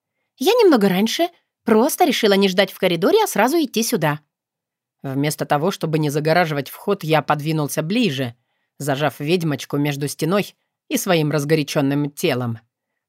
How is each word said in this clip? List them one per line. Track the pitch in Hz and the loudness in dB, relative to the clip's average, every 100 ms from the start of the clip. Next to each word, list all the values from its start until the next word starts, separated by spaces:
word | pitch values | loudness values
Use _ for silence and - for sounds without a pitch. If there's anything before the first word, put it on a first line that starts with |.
| _ _ _ - | _ _ _ -4
«Я | 294 | 0
немного | 494 403 262 202 | 4 6 6 4
раньше, | 180 220 - 349 _ _ _ | 2 0 0 -4 _ _ _
просто | - 220 277 - | 0 2 2 2
решила | 349 - 214 | 2 2 2
не | 196 196 | 4 2
ждать | 185 196 | 2 0
в | - | 0
коридоре, | 185 170 208 403 | -2 0 2 2
а | 403 | 2
сразу | - 240 339 | 0 2 2
идти | 302 214 | -2 -2
сюда». | 226 214 151 147 _ _ _ _ _ _ _ _ | -2 0 0 -2 _ _ _ _ _ _ _ _
Вместо | 139 135 147 - 143 | -8 -4 -2 -4 -2
того, | 147 175 | -2 -2
чтобы | - 165 156 | -4 -2 -2
не | 151 | 0
загораживать | 151 156 165 170 143 135 | 0 0 2 0 -2 -6
вход, | - - 196 | -8 -4 -2
я | 156 151 | 0 0
подвинулся | 143 151 151 160 143 - | 2 -2 -2 -2 -2 -4
ближе, | 156 226 214 135 123 - _ _ _ - | -2 0 0 -2 -6 -10 _ _ _ -8
зажав | 143 135 147 - | -4 -2 -2 -2
ведьмочку | 147 180 165 139 - 143 | -2 0 0 -4 -4 -2
между | 147 139 139 | -2 -2 -6
стеной | - 160 202 - - _ _ - | -4 -2 0 -2 -8 _ _ -6
и | 302 | -4
своим | 202 170 151 | 0 2 2
разгорячённым | 151 143 160 143 156 139 143 147 | 0 0 0 0 0 0 0 -2
телом. | - 175 123 120 113 _ _ _ _ | -4 -2 -2 -4 -8 _ _ _ _